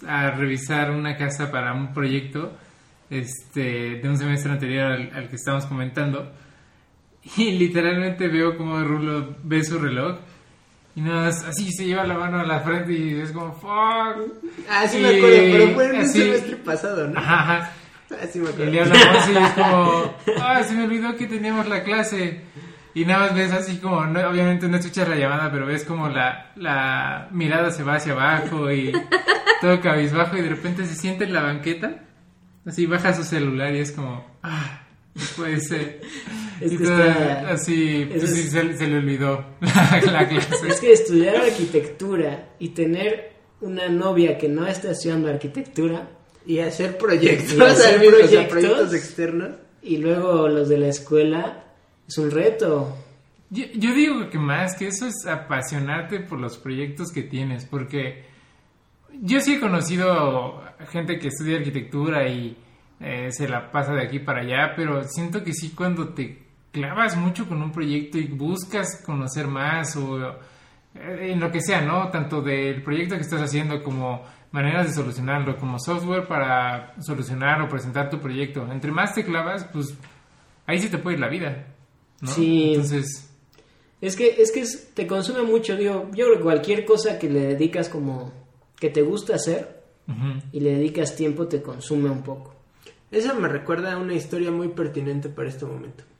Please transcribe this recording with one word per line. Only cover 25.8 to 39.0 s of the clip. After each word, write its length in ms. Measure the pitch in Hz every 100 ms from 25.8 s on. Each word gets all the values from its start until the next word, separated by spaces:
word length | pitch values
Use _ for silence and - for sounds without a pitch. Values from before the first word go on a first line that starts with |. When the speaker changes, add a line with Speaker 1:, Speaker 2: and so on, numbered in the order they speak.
Speaker 1:
como 240 | 151 165 151
la, 420 | 131 127 127 - -
la 720 | 170 139 131 131 131 139 -
mirada 400 | 180 160 160 170
se 140 | 170
va 100 | 143
hacia 180 | 147 151
abajo 560 | 131 139 156 151 160 143
y 200 | 139 131
Speaker 3:
<laughs> 680 | 349 - 370 349 427 - 440
Speaker 1:
todo 180 | 180 180
cabizbajo 560 | 175 151 147 151 170 185
y 60 |
de 60 | 160
repente 360 | 156 175 175 180
se 100 | 160
siente 260 | 190 185
en 80 | 202
la 60 | 175
banqueta, 600 | 147 147 147 170 214 - - _ _ _ _ _ -
así 180 | 165 170
baja 280 | 180 185
su 80 | 165
celular 500 | 156 160 143 131 139
y 40 | 143
es 140 | 147
como, 340 | - 131 123 - -
"Ah, 380 | 165 156 139 - - _ _
no 80 | - - -
puede 240 | 165 151
ser". 400 | - 160 147 - - - - 220 214 190
Speaker 4:
Es 100 | 170
Speaker 1:
Y 20 | 170
Speaker 4:
que 80 |
Speaker 1:
todo 180 | 175 175
Speaker 4:
está, 480 | 170 156 147 139 147
Speaker 1:
así, 560 | 170 - 165 160 147 143
pues 120 | 165
Speaker 4:
es 100 | 165 170
Speaker 1:
sí, 60 | 151
se, 260 | 156 165 160
se 100 | 151
le 120 |
olvidó 460 | 147